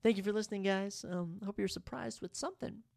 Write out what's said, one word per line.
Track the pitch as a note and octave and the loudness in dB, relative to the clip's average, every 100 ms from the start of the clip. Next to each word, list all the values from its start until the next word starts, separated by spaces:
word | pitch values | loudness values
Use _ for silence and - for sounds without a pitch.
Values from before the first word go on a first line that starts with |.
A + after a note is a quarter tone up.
Thank | A3 G3+ | 6 6
you | |
for | G3 | 2
listening, | G#3 G#3+ G3+ | 0 0 0
guys. | G3 F#3+ G3+ - F3 | 2 2 0 -6 -4
Um, | F3+ E3+ F3+ | -2 -2 -4
I | |
hope | G3 G3+ | -6 0
you're | G3 | 0
surprised | F3+ - B3+ A#3 - | 0 -6 -6 -6 -6
with | - | -8
something | - E4 F#4+ - A3 - | -4 -4 -4 -8 -8 -16